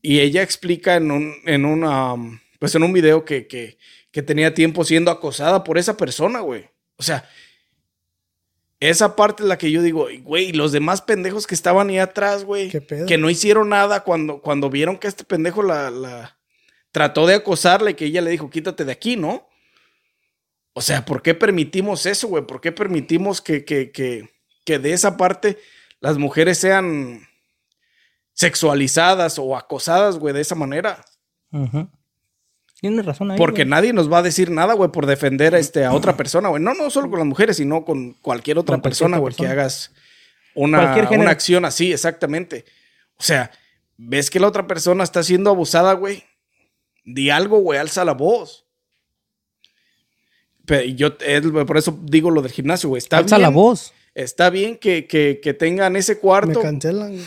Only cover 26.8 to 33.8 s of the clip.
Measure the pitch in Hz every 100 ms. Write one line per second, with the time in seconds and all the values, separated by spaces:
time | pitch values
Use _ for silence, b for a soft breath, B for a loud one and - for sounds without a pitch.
26.8 | 185 151 131 117 _ _ _ _ _ _
27.8 | _ _ _ _ _ - 175 - 160 143
28.8 | 135 160 175 190 170 - 131 131 - 139
29.8 | 165 170 208 170 151 143 151 165 139 143
30.8 | 208 180 _ _ _ _ _ 147 131 139
31.8 | 185 _ _ _ _ _ _ _ _ _
32.8 | 196 226 196 143 196 190 165 202 135 147